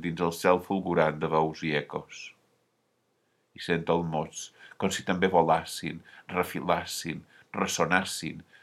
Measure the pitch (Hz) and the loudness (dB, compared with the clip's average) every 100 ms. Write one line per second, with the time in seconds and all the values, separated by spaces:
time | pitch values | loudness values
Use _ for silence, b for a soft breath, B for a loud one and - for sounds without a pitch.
0 | 85 82 85 - 95 90 - 98 92 82 | -4 0 0 2 4 4 2 -2 2 4
1 | 78 76 78 78 80 76 80 73 - 76 | 4 2 0 2 2 0 -2 -2 -2 -8
2 | - - - - _ _ _ _ _ _ | -10 -16 -18 -20 _ _ _ _ _ _
3 | _ _ _ _ _ - - 85 82 85 | _ _ _ _ _ -14 -2 -2 2 0
4 | 85 78 80 - - B B B 98 - | 0 -4 -4 -10 -16 B B B -2 -2
5 | - 90 95 90 82 80 - - 80 82 | -2 0 4 4 4 2 0 -8 -8 -10
6 | B B B 90 87 80 76 85 - - | B B B -4 -2 -4 0 0 0 -8
7 | 85 - - b b 101 95 - 82 90 | -6 -8 -12 b b -4 -4 0 2 2
8 | 95 - 78 - - B | 0 -6 -8 -10 -16 B